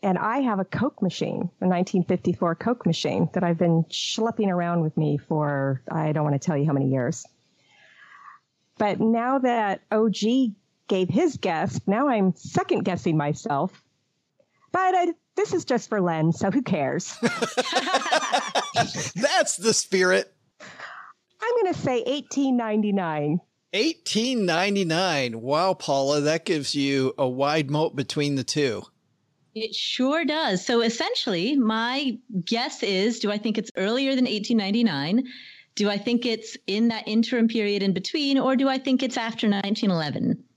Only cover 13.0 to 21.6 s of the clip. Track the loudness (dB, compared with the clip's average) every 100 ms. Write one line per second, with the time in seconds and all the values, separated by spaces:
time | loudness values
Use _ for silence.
13 | 0 0 0 -2 -2 -2 -2 -4 _ _
14 | _ _ _ _ _ _ _ 0 4 4
15 | 2 -2 _ -4 -2 -2 0 -2 0 0
16 | 2 2 2 2 2 0 0 0 0 -2
17 | -6 -4 -2 -2 -4 -2 -2 -2 0 -2
18 | 2 0 0 -2 -2 -4 -2 -2 -2 -2
19 | -8 -2 0 2 0 0 0 0 2 2
20 | 4 4 0 _ _ _ -20 -16 -16 -16
21 | -20 -20 _ _ -2 2